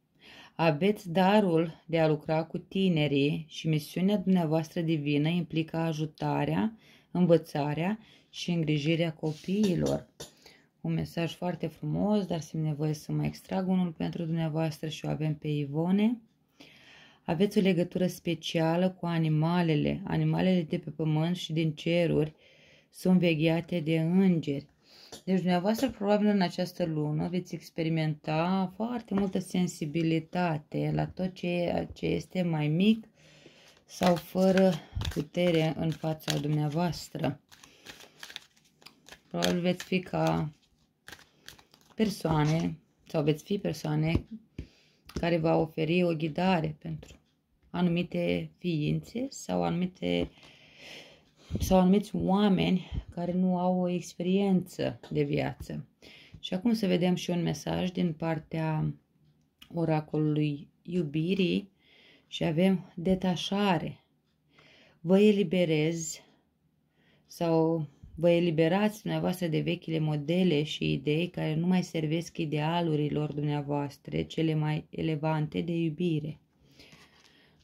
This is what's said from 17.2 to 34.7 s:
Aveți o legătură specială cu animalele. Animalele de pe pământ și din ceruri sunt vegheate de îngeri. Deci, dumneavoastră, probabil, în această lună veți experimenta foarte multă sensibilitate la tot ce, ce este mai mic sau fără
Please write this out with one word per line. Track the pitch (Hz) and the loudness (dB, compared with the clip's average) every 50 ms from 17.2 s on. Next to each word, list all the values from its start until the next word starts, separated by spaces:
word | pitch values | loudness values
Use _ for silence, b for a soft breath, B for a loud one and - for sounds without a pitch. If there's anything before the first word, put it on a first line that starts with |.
| B | B
Aveți | - 175 156 196 208 202 214 | -4 0 0 0 2 2 2
o | |
legătură | 190 190 185 160 175 175 - 180 180 | 2 4 4 2 0 -2 0 -2 -2
specială | 180 180 - - 175 170 160 - - - 170 160 160 165 175 185 185 | -2 -2 -4 -4 -4 -4 -4 -4 -4 0 0 2 2 2 2 0 0
cu | 185 - - | -2 -4 -6
animalele. | 170 170 165 160 156 156 151 156 165 175 180 175 165 156 147 143 143 147 147 196 | -4 0 0 2 2 2 2 2 2 2 2 2 2 2 2 2 0 -2 -2 -4
Animalele | - 165 160 156 156 156 165 180 185 185 180 170 | -4 -2 0 0 2 2 2 2 2 2 2 0
de | 156 - 165 | -2 -4 -6
pe | - 160 | -6 -8
pământ | 156 - 160 156 156 151 160 170 180 | -8 -4 -2 0 0 0 0 0 -2
și | 180 - - 160 | -4 -4 -4 -2
din | 160 165 160 151 | 0 0 0 -2
ceruri | - - 165 170 175 175 160 147 143 151 151 - b b b b b b b b b b b | -2 -2 0 2 2 2 2 2 2 0 0 -4 b b b b b b b b b b b
sunt | b - - 185 185 185 | b -4 2 4 4 6
vegheate | 165 175 165 147 160 165 165 170 165 - - 175 | 6 4 2 4 2 2 2 0 -2 -2 -4 -4
de | 160 151 165 160 | 0 0 0 2
îngeri. | 160 165 175 190 196 190 175 160 143 - 139 139 151 - _ B B B B B B B B B B | 2 2 4 4 6 6 4 2 0 -2 -4 -6 -6 -12 _ B B B B B B B B B B
Deci, | - 190 | -2 0
dumneavoastră, | 185 165 180 180 175 170 202 226 226 277 254 | 0 2 2 0 2 2 0 0 0 0 -2
probabil, | 226 - 202 202 208 202 202 | -4 -2 0 2 2 4 4
în | 208 208 202 | 4 4 4
această | 180 175 185 - 180 170 - - 180 | 2 0 0 -2 -6 -4 -4 -4 -4
lună | 165 160 151 151 151 151 156 170 175 | -2 -2 -2 -2 -2 -2 -2 -2 -2
veți | 175 185 180 - - | -4 -4 -6 -6 -10
experimenta | 156 - - - - 165 160 165 160 156 156 151 151 - - 156 156 165 180 190 190 190 180 - | -12 -14 -12 -8 -4 -2 0 0 0 0 -2 -2 -4 -4 -4 -2 0 0 0 0 0 0 -2 -4
foarte | - 214 233 247 233 233 - 196 | -6 -6 -6 -6 -6 -6 -4 -2
multă | 196 202 190 190 190 | -2 -2 0 -2 -4
sensibilitate | 185 - - 185 180 170 - - 170 151 143 165 165 165 160 160 160 - - 180 180 170 156 147 151 - - 147 147 151 151 | -4 -2 -2 0 0 0 -2 -4 -6 -4 -2 0 0 2 2 0 -2 -4 -4 -2 0 0 -2 -2 -6 -6 -4 -2 -2 0 0
la | 151 151 | -2 -2
tot | 151 - - 185 185 185 | -4 -4 -4 -6 -6 -6
ce, | - - 175 175 175 175 175 - 175 165 160 - | -4 -4 -2 -2 0 0 0 0 -2 -4 -6 -8
ce | - - | -6 -4
este | 165 165 170 160 - - 185 180 | -2 -2 -2 -4 -4 -4 -2 0
mai | 170 165 156 151 147 | 0 0 0 0 2
mic | 151 165 190 214 220 226 - - B B B B B B B B B B B B B B B | 2 4 4 4 4 2 0 -14 B B B B B B B B B B B B B B B
sau | B - - - 180 175 | B -6 0 2 4 2
fără | 165 - - - 185 185 190 185 185 190 190 | 2 0 -4 0 2 4 4 6 6 6 6